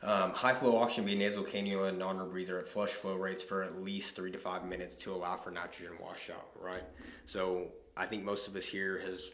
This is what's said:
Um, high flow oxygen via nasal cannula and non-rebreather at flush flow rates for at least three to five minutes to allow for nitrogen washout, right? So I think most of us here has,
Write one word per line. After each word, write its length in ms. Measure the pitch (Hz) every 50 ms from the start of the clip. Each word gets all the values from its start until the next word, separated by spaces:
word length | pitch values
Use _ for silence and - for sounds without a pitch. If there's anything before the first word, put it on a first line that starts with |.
| -
Um, 280 | 101 107 98 95 92
high 220 | 95 - - 127 127
flow 220 | 127 135 123 117 113
oxygen 280 | 117 120 - - 110
via 100 | 101 101
nasal 280 | 101 98 104 101 101 98
cannula 460 | 98 - 101 101 98 98 95 95 95
and 80 | 95 92
non-rebreather 640 | 92 95 95 92 92 92 92 92 92 90 90 92
at 80 | 90 -
flush 240 | - 104 104 101
flow 240 | - - - 98 95
rates 260 | 92 92 95 95 92
for 220 | - - 98 95 95
at 180 | 92 82 92
least 340 | 95 98 98 98 95 - -
three 160 | - 92 92
to 60 | 90 -
five 280 | - 90 92 90 87
minutes 280 | 92 90 90 90 - -
to 160 | - - - 95
allow 240 | 90 87 87 92 90
for 120 | - 92
nitrogen 460 | 87 87 87 87 - - 87 85 87 82
washout, 500 | 87 87 90 - - - 85 85 - - - -
right? 220 | - 90 92 92 90 - - - - - - - -
So 440 | - - 101 95 92 92 90 90 - - - - - -
I 100 | - 95
think 180 | 92 113 104 95
most 240 | 101 101 101 - -
of 80 | 98
us 100 | 98 87
here 340 | - - 95 98 95 95 90
has, 320 | 92 95 92 90 90 92